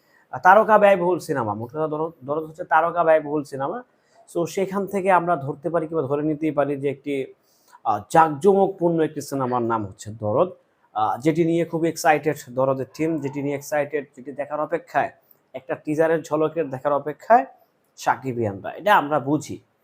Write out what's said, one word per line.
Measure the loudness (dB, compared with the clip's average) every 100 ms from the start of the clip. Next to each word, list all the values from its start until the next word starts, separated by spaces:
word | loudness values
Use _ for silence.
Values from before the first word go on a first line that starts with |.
| _ _ _
আহ, | 2
তারকা | 6 8 8 6
ব্যয়বহুল | 6 4 2 -2
সিনেমা। | -2 -4 -4
মোট | -4 -8
কথা | -6 -4
দরদ, | -4 -8 -8 -8
দরদ | -6
হচ্ছে | -6 -10
তারকা | 0 2 2 2
ব্যয়বহুল | 4 4 4 -6
সিনেমা। | -6 -6 -6 -6 -12 _ _ _ _
So | -4 -4
সেখান | -2 -4 -4 -4
থেকে | -2 4
আমরা | 4 4 -2
ধরতে | -2 -8 -4
পারি | -2 -2
কিংবা | -2
ধরে | -2 -2
নিতেই | -2 -2 -2
পারি | 0 -2 0
যে | -4
একটি, | -6 -6 -6 -6 -12 _ _ _ -10
আহ, | -4 -4 2
জাঁকজমকপূর্ণ | 4 4 4 4 4 2 0 0 0
একটি | -2 -4
সিনেমার | -8 -4 -2 0
নাম | 0 -2 -4
হচ্ছে | -12 -16
দরদ, | -8 -2 2 0 -2 _ _ _
আহ, | -4 -2 0
যেটি | 0 2 2
নিয়ে | 0 -2
খুব | -2 -4
এক্সাইটেড | 0 2 2 0 -6 -6
দরদের | -2 0 0 -4 -4
টিম, | -2 -2
যেটি | -4 -6
নিয়ে | -6 -6
এক্সাইটেড, | -4 -4 -2 -4 -8 -16
যেটি | -14
দেখার | -10 -8 -6
অপেক্ষায়, | -4 -6 -4 -2 -2 -6 _ _ _
একটা | -14 -8 -8
টিজারের | -4 0 2 2
ঝলকের | 0 -2 -2 -2 -6
দেখার | -4 -2
অপেক্ষায় | -2 -2 -6 4 4 2 -12 _ _ _ -8
সাকিবিয়ানরা। | -2 -2 -2 -2 -2 -4 -10
এটা | -4 4 4
আমরা | 4 -2
বুঝি, | 0 -2 -4 -14 _ _